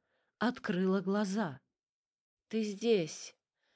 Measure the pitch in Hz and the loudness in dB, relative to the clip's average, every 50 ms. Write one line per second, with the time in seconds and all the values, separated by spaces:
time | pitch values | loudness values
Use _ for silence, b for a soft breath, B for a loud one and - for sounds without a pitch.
0 | _ _ _ _ _ _ _ - - 240 247 - - - 202 180 190 185 190 196 | _ _ _ _ _ _ _ -2 -2 -2 0 -2 -2 -2 0 2 2 2 2 2
1 | 190 190 196 208 214 185 190 220 208 160 127 131 _ _ _ _ _ _ _ _ | 2 0 0 0 0 0 -2 -2 -2 -4 -6 -10 _ _ _ _ _ _ _ _
2 | _ _ _ _ _ _ _ _ _ - - 226 220 208 202 196 220 233 226 196 | _ _ _ _ _ _ _ _ _ -6 -4 -2 -2 -2 -4 -2 2 4 4 4
3 | 165 156 - - - - - _ _ _ _ _ _ _ _ | 4 0 -4 -10 -14 -16 -18 _ _ _ _ _ _ _ _